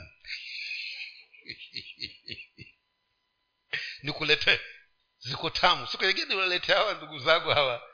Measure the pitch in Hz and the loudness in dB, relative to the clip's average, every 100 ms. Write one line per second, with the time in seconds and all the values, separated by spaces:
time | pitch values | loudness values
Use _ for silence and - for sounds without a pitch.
0 | 87 _ - - - - - - - - | -16 _ -12 -12 -10 -12 -10 -10 -10 -12
1 | - - - - - - - 127 - - | -14 -16 -20 -20 -18 -16 -14 -14 -14 -12
2 | 120 - - 113 - - - _ _ _ | -14 -14 -16 -16 -16 -20 -20 _ _ _
3 | _ _ _ _ _ _ _ - - - | _ _ _ _ _ _ _ -8 -8 -10
4 | 139 - 151 151 - 165 - - _ _ | -10 -4 2 4 4 2 -2 -18 _ _
5 | _ _ 120 139 160 - 185 156 - - | _ _ -10 -6 -4 4 6 4 0 0
6 | 190 196 302 202 185 180 - 185 208 156 | 2 2 -2 -2 0 0 4 4 4 -2
7 | 151 151 135 170 160 131 135 120 - | -8 -2 4 4 4 4 2 0 -8